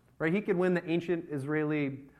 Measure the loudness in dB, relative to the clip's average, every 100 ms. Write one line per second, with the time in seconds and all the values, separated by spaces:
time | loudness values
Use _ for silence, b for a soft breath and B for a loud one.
0 | _ _ 0 0 2 2 4 2 2 -2
1 | 0 -4 -2 -6 -2 0 0 0 -2 -4
2 | -14 b